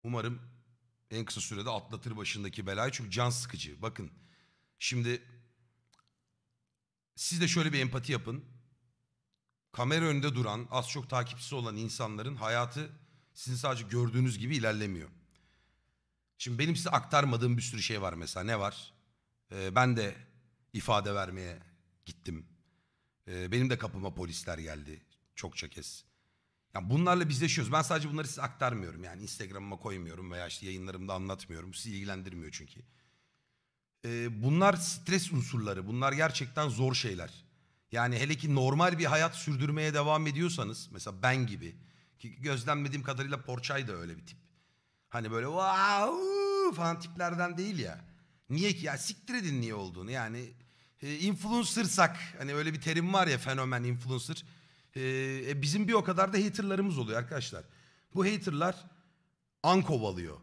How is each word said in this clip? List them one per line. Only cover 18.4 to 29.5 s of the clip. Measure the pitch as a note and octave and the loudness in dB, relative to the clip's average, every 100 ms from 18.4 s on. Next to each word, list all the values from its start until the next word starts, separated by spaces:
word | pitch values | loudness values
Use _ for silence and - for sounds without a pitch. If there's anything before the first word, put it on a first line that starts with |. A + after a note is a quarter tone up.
Ne | G2 A2+ | -2 0
var? | G2+ - - _ _ _ _ _ _ | 0 -2 -16 _ _ _ _ _ _
Ee, | G2 F#2+ | -6 0
ben | F#2+ B2+ A#2+ | 4 4 4
de | G2+ - - _ _ _ _ | 0 -4 -18 _ _ _ _
ifade | A2 - G#2 G2+ | -8 2 2 2
vermeye | G2+ F#2 F#2 F2+ E2+ - _ _ _ | -2 -2 -6 -10 -12 -18 _ _ _
gittim. | - - - D#2 D#2+ - _ _ _ _ _ _ - | -18 -12 -8 -8 -10 -20 _ _ _ _ _ _ -12
Ee, | F2+ F2+ | -8 -2
benim | A#2 C3 | 2 2
de | A#2+ | 2
kapıma | G#2+ F#2+ F#2+ | -2 -6 -8
polisler | F2 F2+ E2 - E2 | -6 -8 -8 -6 -6
geldi | D#2+ D#2 D2 D#2 _ _ _ | -8 -10 -12 -16 _ _ _
çokça | - F#2 - D2+ | -12 -10 -10 -12
kez. | - C#2+ - _ _ _ _ _ _ _ | -12 -14 -14 _ _ _ _ _ _ _
Yani | G2 F#2 | -6 2
bunlarla | C#3 F3+ F3+ E3 | 4 6 6 4
biz | C3 | 2
yaşıyoruz. | D#3+ - A2 | 2 2 2
Ben | D3+ | 2
sadece | D#3 D#3+ D3 | 2 0 0
bunları | D3+ C#3 | -4 -6
size | C#3 | -6
aktarmıyorum. | C3+ - B2+ A2+ F2+ D#2+ | -6 -2 -2 0 -6 -10
Yani | F2 F2 | -12 -12
Instagram'ıma | G#2 - G2 | -12 -10 -10